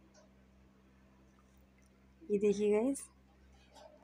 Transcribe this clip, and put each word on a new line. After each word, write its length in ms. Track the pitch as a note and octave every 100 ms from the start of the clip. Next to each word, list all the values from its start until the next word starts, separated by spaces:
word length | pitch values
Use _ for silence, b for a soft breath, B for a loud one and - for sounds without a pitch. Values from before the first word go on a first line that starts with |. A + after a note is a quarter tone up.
| _ - - - - - - _ _ - - _ - _ _ - - _ - _ - -
ये 160 | - G3+
देखिए 320 | G#3 G3+ G#3
guys, 320 | G#3 B3+ C#4 - - _ _ - - - - - -